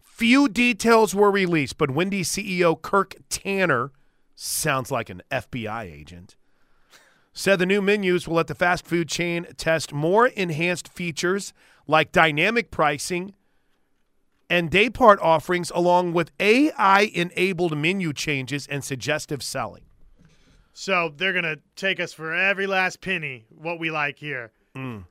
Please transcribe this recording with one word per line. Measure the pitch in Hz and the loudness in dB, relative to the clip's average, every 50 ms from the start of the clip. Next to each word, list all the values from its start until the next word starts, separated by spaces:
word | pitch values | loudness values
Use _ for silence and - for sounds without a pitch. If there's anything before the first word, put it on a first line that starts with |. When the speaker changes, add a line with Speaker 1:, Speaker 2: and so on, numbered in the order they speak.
Speaker 1:
Few | _ _ - - 233 226 247 277 285 269 | _ _ -6 -2 2 4 6 6 4 2
details | 180 233 240 240 240 190 - 226 233 226 220 180 190 | 2 0 0 0 0 0 2 4 6 6 4 2 2
were | 196 208 202 | 4 4 4
released, | 196 202 190 175 175 160 139 120 - | 4 2 0 2 2 0 0 -2 -2
but | - 160 139 | -2 -2 -2
Wendy's | 127 151 180 196 202 196 170 - | 0 -2 -2 -2 -2 -4 -4 -4
C | - 196 202 202 185 180 | -4 -6 -6 -6 -2 2
E | 175 | 2
O | 170 165 | 2 2
Kirk | 160 - - - 196 190 - - - - _ | 0 -4 0 0 0 0 0 -8 -20 -12 _
Tanner, | - - - 196 196 196 190 170 139 117 123 139 _ _ _ _ _ _ _ _ _ | -10 -8 -6 -4 -2 0 2 2 2 0 -2 -4 _ _ _ _ _ _ _ _ _
sounds | - - - - - - 151 139 131 123 - | -14 -10 -8 -6 -4 -2 0 -2 -2 -2 -4
like | 135 120 110 - | -6 -6 -6 -8
an | 95 90 - _ | -14 -16 -10 _
F | 139 127 - _ | -6 -6 -6 _
B | - 127 107 | -10 -8 -8
I | 104 107 117 110 | -8 -8 -8 -10
agent, | 90 78 73 76 - 87 85 90 92 _ _ _ _ _ _ _ _ _ _ _ _ _ _ _ _ _ _ _ _ _ | -12 -16 -18 -20 -20 -20 -20 -20 -20 _ _ _ _ _ _ _ _ _ _ _ _ _ _ _ _ _ _ _ _ _
said | - - 190 196 180 | -4 2 2 2 2
the | 180 | 2
new | 180 196 208 | 2 2 2
menus | 190 196 208 214 196 185 180 175 - | 2 2 0 2 2 0 0 0 -2
will | 160 165 | 0 0
let | 165 165 | 0 0
the | - 147 | -2 -2
fast | - 180 175 180 160 - | -2 0 0 0 -2 -2
food | - 165 175 170 131 | -4 -2 -2 -2 -2
chain | - - 170 175 170 170 175 - - | -4 -4 -4 -2 -4 -6 -6 -10 -14
test | - - 160 160 156 - - 147 | -6 -2 0 0 0 -2 -6 -6
more | 143 151 165 190 220 240 | -2 0 2 4 4 4
enhanced | 254 247 214 190 175 160 143 170 175 180 - - | 2 0 -2 -4 -4 -2 -2 -2 -2 -2 -4 -8
features | - _ - 175 170 147 - - 175 190 202 190 - _ _ _ _ _ _ _ | -16 _ -8 -8 -6 -6 -2 -2 -2 -2 -2 -4 -10 _ _ _ _ _ _ _
like | - 151 156 160 - | 2 2 2 2 4
dynamic | - 180 160 160 147 151 170 208 233 233 - _ | 4 4 4 4 4 2 0 0 0 -2 -4 _
pricing | - - 160 147 151 143 - - 180 175 185 202 196 _ _ _ _ _ _ _ _ _ _ _ _ _ _ _ _ _ _ _ _ _ _ _ | -2 0 0 0 0 -2 -6 -6 -6 -6 -6 -10 -16 _ _ _ _ _ _ _ _ _ _ _ _ _ _ _ _ _ _ _ _ _ _ _
and | 170 175 170 151 | 0 0 0 2
day | 147 185 220 254 | 2 2 2 2
part | 208 - 262 220 202 196 | 2 6 8 8 8 8
offerings, | 190 165 165 156 - - 180 175 175 - - | 6 2 2 2 2 -2 -2 -2 -2 -4 -2
along | 175 175 175 175 180 180 175 165 | 0 2 4 4 4 2 2 0
with | 175 165 - _ - | -2 -2 -2 _ -2
A | 185 208 220 254 294 311 | 2 4 4 4 4 2
I-enabled | - - 214 190 196 202 208 220 - 165 175 180 - 170 180 190 190 160 180 170 156 | 2 2 2 4 6 4 4 2 0 -4 -4 -4 -2 -2 0 0 0 0 -2 -2 -2
menu | 147 147 165 196 196 185 160 135 | -2 -2 -2 -2 -2 -4 -4 -4
changes | - - 156 147 135 131 117 143 143 - | -4 -4 -4 -4 -4 -4 -6 -6 -8 -6
and | - 143 143 - | -8 -8 -8 -6
suggestive | - 139 123 107 139 151 156 - - 151 127 - | -8 -8 -6 -4 -4 -4 -4 -4 -8 -10 -8 -8
selling. | - - 139 117 101 87 85 - _ _ _ - - _ _ - _ _ _ _ _ _ _ _ _ _ | -8 -6 -6 -8 -8 -10 -16 -20 _ _ _ -20 -20 _ _ -20 _ _ _ _ _ _ _ _ _ _
Speaker 2:
So | - - 190 190 180 170 165 147 | -12 -4 -2 0 0 0 -2 -4
they're | 143 180 190 180 | -4 -4 -2 0
gonna | 180 170 160 156 143 _ _ _ | 0 -2 -4 -6 -8 _ _ _
take | - 190 190 185 - | -6 -4 -4 -2 -2
us | 175 - - | -6 -8 -8
for | - 160 160 165 | -12 -10 -6 -4
every | 175 190 196 202 185 196 | 0 0 0 0 -2 -2
last | 196 190 185 185 185 - - | -2 0 0 0 -2 -4 -6
penny, | - 190 190 170 156 143 127 120 110 _ | -8 -6 -6 -6 -6 -8 -12 -14 -18 _
what | - - 151 165 170 165 | -20 -12 -10 -10 -8 -6
we | 165 160 | -6 -4
like | 156 151 147 143 143 | -4 -2 -4 -4 -6
here. | _ 147 151 139 127 117 110 _ _ _ _ _ | _ -12 -10 -10 -10 -12 -14 _ _ _ _ _
Speaker 1:
Mm. | 135 131 127 117 104 90 _ | -12 -12 -12 -12 -14 -16 _